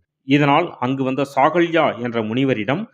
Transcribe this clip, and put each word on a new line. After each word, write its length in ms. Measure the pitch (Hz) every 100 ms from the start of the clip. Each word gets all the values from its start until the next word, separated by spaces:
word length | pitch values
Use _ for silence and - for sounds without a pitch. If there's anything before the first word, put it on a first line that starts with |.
| _ _ 135
இதனால் 400 | 143 143 147 180 -
அங்கு 240 | 123 135
வந்த 220 | 131 135 135
சாகல்யா 600 | - 151 170 165 160 131 104
என்ற 220 | 120 113
முனிவரிடம் 600 | 107 120 135 113 101 165 226